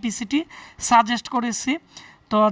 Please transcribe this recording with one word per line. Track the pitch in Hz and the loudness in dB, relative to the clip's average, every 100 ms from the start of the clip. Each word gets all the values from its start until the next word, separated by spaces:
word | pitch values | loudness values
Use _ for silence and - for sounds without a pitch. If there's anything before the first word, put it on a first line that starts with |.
পিসিটি | 226 196 214 285 339 - - - | -4 -6 -2 -2 -4 -12 -20 -6
সাজেস্ট | - 233 214 240 - 247 | 2 4 4 -2 -4 -4
করেছি। | 233 220 - 302 _ - - - - | -2 -4 -4 -4 _ -20 -20 -20 -2
তো | 214 214 | 2 2